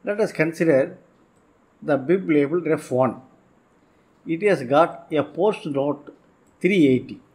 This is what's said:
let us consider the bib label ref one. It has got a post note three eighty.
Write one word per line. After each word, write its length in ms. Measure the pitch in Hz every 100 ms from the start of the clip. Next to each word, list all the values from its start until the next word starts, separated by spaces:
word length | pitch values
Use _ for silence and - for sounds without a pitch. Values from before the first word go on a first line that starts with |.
let 160 | - 208
us 120 | 202
consider 680 | - 160 160 165 135 165 - _ _ _ _ _ _ _ _
the 160 | 151 139
bib 320 | 131 190 180
label 320 | 147 143 175
ref 300 | 156 156 -
one. 300 | 127 127 98 - _ _ _ _ _ _ _ _ _ -
It 160 | 165
has 180 | 202 165
got 460 | 123 143 165 - -
a 120 | 151
post 420 | 139 165 202 - 160
note 500 | 139 143 143 - - _ _ _ _
three 260 | 180 196 143
eighty. 320 | 127 107 98 _